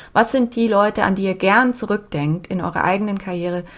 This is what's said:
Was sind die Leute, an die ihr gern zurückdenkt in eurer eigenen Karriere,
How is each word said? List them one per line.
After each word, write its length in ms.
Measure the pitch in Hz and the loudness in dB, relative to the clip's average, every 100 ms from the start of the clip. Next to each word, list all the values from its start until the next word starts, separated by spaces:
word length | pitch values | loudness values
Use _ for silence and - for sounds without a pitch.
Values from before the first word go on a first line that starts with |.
| - | -4
Was 180 | - 233 | 0 2
sind 240 | 269 240 233 | 2 0 0
die 120 | 226 | 2
Leute, 360 | 202 208 214 | 4 2 2
an 120 | 202 190 | 0 0
die 80 | |
ihr 120 | 190 185 | -2 0
gern 380 | 190 214 254 | 2 4 4
zurückdenkt 760 | 240 214 208 - 147 147 170 - | 0 -2 -4 -4 -4 -2 -2 -4
in 140 | 185 | -6
eurer 220 | 170 - | -4 -2
eigenen 340 | 175 196 208 196 | 0 0 -2 -6
Karriere, 460 | 190 175 175 175 175 | -6 -6 -4 -4 -8